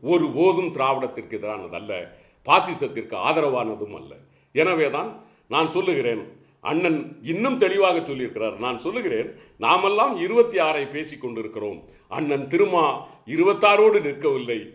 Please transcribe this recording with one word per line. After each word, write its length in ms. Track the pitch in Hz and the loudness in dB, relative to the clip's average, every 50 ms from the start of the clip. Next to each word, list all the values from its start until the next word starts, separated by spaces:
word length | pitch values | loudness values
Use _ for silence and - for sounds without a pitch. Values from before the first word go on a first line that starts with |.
ஒருபோதும் 680 | - 127 175 175 - 147 117 131 170 185 180 170 185 160 - | 2 2 2 2 2 0 0 4 4 4 4 2 -2 -4 -4
திராவிடத்திற்கு 640 | 143 131 135 135 131 127 123 - 123 110 - 110 104 | -2 0 0 0 0 -2 -6 -8 -10 -12 -10 -10 -8
எதிரானதல்ல, 600 | - 104 107 101 92 87 82 85 - 104 101 90 87 - - _ _ _ _ _ _ | -6 -6 -8 -8 -10 -10 -12 -12 -8 -8 -8 -8 -8 -12 -18 _ _ _ _ _ _
பாசிசத்திற்கு 720 | 127 147 190 185 190 170 - 143 117 - 113 110 - 110 95 | 4 4 4 4 0 -4 -6 -6 -6 -6 -8 -10 -8 -8 -4
ஆதரவானதும் 760 | 92 127 156 165 151 143 131 123 117 110 107 107 104 104 101 | -2 0 2 2 2 2 0 0 -2 -4 -4 -6 -8 -10 -10
அல்ல. 180 | 76 67 69 69 - - _ _ _ _ _ _ | -16 -18 -18 -20 -20 -20 _ _ _ _ _ _
எனவேதான் 560 | 127 156 180 180 165 156 139 127 147 180 226 214 - - _ _ _ _ _ | 0 2 2 2 0 0 0 0 -4 -6 -6 -10 -14 -20 _ _ _ _ _
நான் 220 | 123 147 160 160 | 0 0 0 0
சொல்லுகிறேன், 540 | 160 175 190 180 170 139 123 120 117 107 - - - - _ _ _ _ | 0 -2 0 0 0 0 0 -2 -4 -4 -8 -12 -18 -20 _ _ _ _
அண்ணன் 420 | - - 147 165 185 175 160 147 151 160 - - 110 | -8 -4 -2 0 0 0 0 -2 -4 -8 -14 -16 -8
இன்னும் 340 | 147 165 190 226 262 247 - | -8 -4 -2 -2 -2 0 2
தெளிவாக 400 | 214 185 190 196 196 185 180 165 | 0 2 4 4 4 4 2 0
சொல்லியிருக்கிறார். 580 | - 143 139 131 123 113 - 110 110 110 98 98 | -4 -6 -6 -6 -6 -6 -6 -4 -6 -6 -4 -4
நான் 200 | 113 127 123 110 | -6 -6 -6 -4
சொல்லுகிறேன், 520 | 120 165 202 247 220 175 123 110 123 - - - - _ _ _ | -6 -6 -6 -4 -4 -4 -2 -2 -4 -6 -8 -16 -20 _ _ _
நாமெல்லாம் 580 | 110 120 160 180 190 196 202 208 233 277 240 180 | 2 2 2 4 2 2 2 2 2 0 0 -4
இருபத்தி 400 | 165 185 220 240 233 233 214 185 | -4 0 4 4 4 4 4 0
ஆறை 260 | 165 156 156 147 143 | 0 0 0 -2 -4
பேசிக் 360 | 135 139 147 156 - 143 123 | -6 -8 -10 -10 -10 -12 -10
கொண்டிருக்கிறோம். 600 | - 123 113 110 110 107 - 110 104 104 95 82 - - - _ _ _ | -10 -8 -8 -8 -10 -8 -8 -8 -8 -8 -8 -10 -16 -20 -20 _ _ _
அண்ணன் 400 | - 135 156 143 143 139 135 135 | -8 -6 -2 -2 -2 -2 -2 -2
திருமா 400 | 151 170 202 190 185 170 160 143 131 120 - - - _ _ | 2 2 2 4 4 4 4 2 0 -2 -8 -14 -20 _ _
இருபத்தாறோடு 760 | - 131 165 175 190 202 202 208 202 208 202 214 220 208 202 | -6 0 4 4 4 4 6 6 6 8 8 8 8 6 4
நிற்கவில்லை 600 | 156 143 135 135 147 151 139 127 123 120 117 110 104 104 | 2 0 -6 0 0 0 0 0 -2 -4 -4 -4 -6 -10